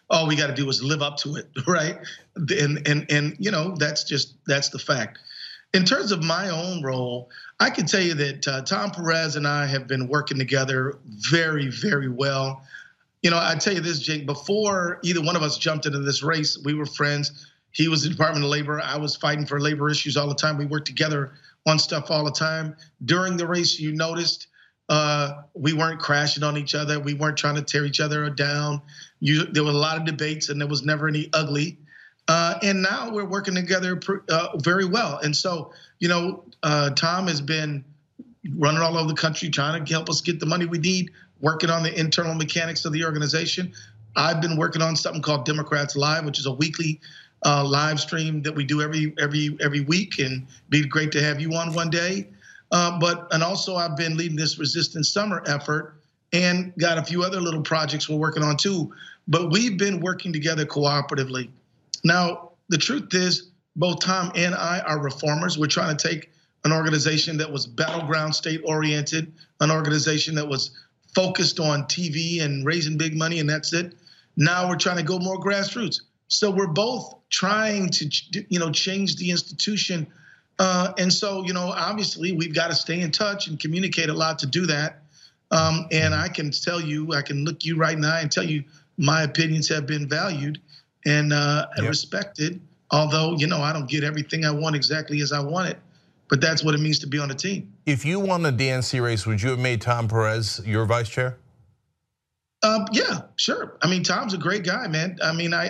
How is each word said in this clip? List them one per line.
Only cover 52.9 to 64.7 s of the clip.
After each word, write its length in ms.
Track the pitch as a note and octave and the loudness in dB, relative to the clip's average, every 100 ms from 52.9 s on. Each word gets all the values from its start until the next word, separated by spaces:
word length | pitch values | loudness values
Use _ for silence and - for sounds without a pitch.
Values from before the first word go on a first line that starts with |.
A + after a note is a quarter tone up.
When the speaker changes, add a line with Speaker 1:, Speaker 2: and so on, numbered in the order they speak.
| F3 | 2
Speaker 1:
but, 280 | E3+ E3+ E3 | 0 0 0
and 120 | D#3+ | 0
also 320 | E3+ F#3+ - F3+ | 0 0 -2 -2
I've 200 | E3+ D3 | -2 -2
been 220 | E3 D#3+ | -2 -2
leading 180 | E3+ D3+ | -2 -2
this 220 | D#3 - | -2 -2
Resistance 520 | C#3+ E3 - D#3+ D3 | -2 0 -2 0 0
Summer 340 | G3+ G#3 E3+ D#3 | 0 0 -2 -2
effort 560 | C#3+ D3 D3+ D#3+ - _ _ _ | -2 -2 -4 -4 -14 _ _ _
and 400 | F3 F3+ F3+ F3+ - | 2 4 2 -2 0
got 180 | E3+ E3 | 2 2
a 60 | |
few 200 | D3 F3 | 0 0
other 160 | F3+ F#3+ | 0 0
little 220 | E3+ D#3+ | -2 -2
projects 480 | C#3+ D#3+ D3+ D3+ - | 0 0 0 -2 -2
we're 80 | D3+ | 0
working 240 | D#3 D3+ | 0 2
on 160 | D3+ C#3+ | 2 2
too. 340 | G3+ F#3+ D3+ - - - - | 2 0 -2 -6 -20 -14 0
But 240 | D#3+ E3+ | 2 4
we've 260 | F#3 A#3+ F#3 | 2 2 2
been 220 | G3+ F#3 | 0 0
working 340 | F3 F#3 F#3 | -2 -4 -4
together 320 | D#3 D#3 D#3+ D3 | -2 -2 0 -2
cooperatively. 840 | D3 C#3+ C#3+ C#3 C#3+ C3 B2+ B2 - _ _ _ - | 0 2 2 0 -2 -2 -4 -8 -14 _ _ _ 0
Now, 480 | D#3+ F3 F3 E3+ - - - | 4 4 2 -2 -10 -20 -2
the 80 | D3+ | 0
truth 360 | - C4+ F#3 F#3 | 0 -2 0 0
is, 340 | F3+ F3 - _ _ - | 2 0 -4 _ _ -2
both 240 | F3 F3+ | 0 0
Tom 320 | F3+ F#3+ F3+ F3+ | 0 0 0 0
and 180 | F3 | 0
I 260 | F3+ E3+ | 0 -2